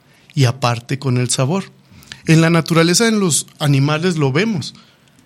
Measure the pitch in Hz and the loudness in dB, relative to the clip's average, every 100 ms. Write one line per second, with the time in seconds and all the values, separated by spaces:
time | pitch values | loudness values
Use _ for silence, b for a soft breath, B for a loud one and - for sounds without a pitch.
0 | b b b 151 123 127 120 117 - 135 | b b b 0 0 0 -2 -4 -6 -6
1 | 139 123 123 - 131 190 - - B B | -2 -2 -2 -2 -2 -4 -6 -14 B B
2 | B B - 160 165 170 - 165 165 175 | B B 2 4 4 0 0 2 2 2
3 | 226 214 190 135 - - 147 139 143 156 | 0 0 0 -2 -6 -4 0 2 2 0
4 | 180 156 139 139 226 185 - b b b | -2 0 0 0 -2 -4 -8 b b b
5 | b b | b b